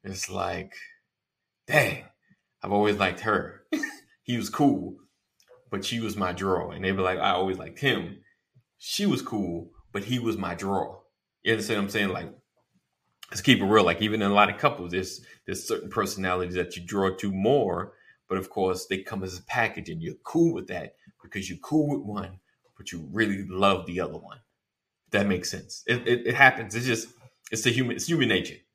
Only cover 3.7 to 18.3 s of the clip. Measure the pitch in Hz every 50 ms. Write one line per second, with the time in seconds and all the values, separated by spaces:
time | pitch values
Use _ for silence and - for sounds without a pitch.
3.7 | - 285 - - - - _ _ _ _ _ - 120 117 101 - - - 147 139
4.7 | - 95 - - - - _ _ _ _ _ _ _ _ _ _ - _ _ _
5.7 | - 98 98 - 120 117 113 107 98 104 95 90 87 87 98 95 92 87 85 85
6.7 | 82 82 92 95 98 98 92 92 92 85 - 98 92 90 95 95 92 - 71 73
7.7 | - - 143 139 117 98 85 85 101 - _ _ _ _ _ _ _ _ _ _
8.7 | _ _ - - - - 202 202 143 127 - - 120 107 95 85 85 85 - -
9.7 | _ - - _ - 101 101 110 127 127 117 113 104 101 92 87 87 87 98 98
10.7 | 98 92 - - - - _ _ _ _ _ _ _ _ _ - 113 104 101 -
11.7 | 113 101 101 98 - 113 101 95 92 85 85 82 - - _ _ _ _ _ _
12.7 | _ _ _ _ _ _ _ _ _ _ - - - - - 139 127 98 98 95
13.7 | 107 110 95 87 85 - 104 107 107 110 104 98 101 104 104 98 104 - - 147
14.7 | - - 90 87 87 92 92 - - - - - - _ _ - 92 - - -
15.7 | 113 - - 98 - 117 101 98 - 98 95 92 90 92 90 87 90 90 85 -
16.7 | - 90 87 87 104 101 95 95 92 - - 101 95 95 98 117 139 143 113 98
17.7 | 87 87 95 - - _ _ - _ _ _ _